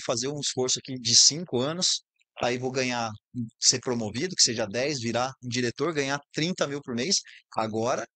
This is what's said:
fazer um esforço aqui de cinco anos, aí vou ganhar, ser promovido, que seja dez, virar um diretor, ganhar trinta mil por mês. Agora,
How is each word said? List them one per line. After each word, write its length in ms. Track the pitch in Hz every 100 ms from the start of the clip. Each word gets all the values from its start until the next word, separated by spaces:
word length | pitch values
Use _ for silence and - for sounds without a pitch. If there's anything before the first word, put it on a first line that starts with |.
| -
fazer 220 | 120 131
um 100 | 147
esforço 420 | - - 127 123
aqui 160 | - 131
de 160 | 117 120
cinco 460 | - 147 180 123
anos, 420 | 139 170 180 - _ _ _ -
aí 160 | 120 123
vou 160 | 127
ganhar, 360 | 135 127 120 113 110 _ 127 113 -
ser 220 | - 131
promovido, 560 | 131 120 107 120 180 -
que 80 |
seja 220 | - 113 104
dez, 340 | 107 143 139
virar 320 | 117 117 131 -
um 60 | 123
diretor, 460 | 123 120 - 156
ganhar 260 | 147 135 143 -
trinta 340 | - 165 180 151
mil 140 | 143
por 120 | 139
mês. 280 | 117 147 196 - - - 113
Agora, 500 | 110 110 117 151 120